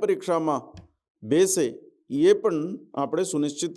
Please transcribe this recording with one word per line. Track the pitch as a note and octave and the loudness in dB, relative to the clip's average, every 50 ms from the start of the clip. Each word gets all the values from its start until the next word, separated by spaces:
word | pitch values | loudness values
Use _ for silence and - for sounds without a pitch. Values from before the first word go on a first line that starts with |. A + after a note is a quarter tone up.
પરીક્ષામાં | G#3+ G3 F#3+ F#3+ - F3+ E3+ E3 D#3+ D#3 C#3+ B2 - - - - - - _ _ _ _ _ _ | 0 -2 -2 -2 -2 -2 0 0 0 0 -2 -2 -4 -10 -18 -20 -20 -20 _ _ _ _ _ _
બેસે, | A2 G#2+ C#3 E3+ F#3+ F3+ - F3 C#3+ A2+ - - - - _ _ _ - B2 C#3+ D#3+ F#3+ | -4 0 2 4 4 4 2 0 0 -2 -2 -8 -18 -20 _ _ _ -6 0 4 6 6
એ | G#3 - | 6 4
પણ | - G#3 E3+ D3+ D#3 F3+ G3+ - - - - C3+ | 2 0 0 -2 -4 -6 -8 -12 -14 -10 -6 -4
આપણે | C#3+ - D#3+ E3 F#3 - | -4 -2 0 -2 -2 0
સુનિશ્ચિત | D3+ D3 D3 D3 C#3+ - F3 E3 E3 | -2 -2 -2 -2 -4 -6 -8 -6 -4